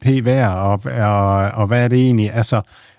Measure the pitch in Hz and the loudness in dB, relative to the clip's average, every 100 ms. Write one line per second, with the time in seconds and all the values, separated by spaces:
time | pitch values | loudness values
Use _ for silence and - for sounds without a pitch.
0 | 131 131 120 135 110 92 98 101 131 123 | 0 0 0 0 0 0 -2 -2 -4 -2
1 | 104 101 98 98 98 110 101 120 120 127 | 0 2 2 0 0 -2 0 0 2 2
2 | 127 117 104 113 110 113 - - - | 2 2 0 -2 -2 -2 -4 -14 -20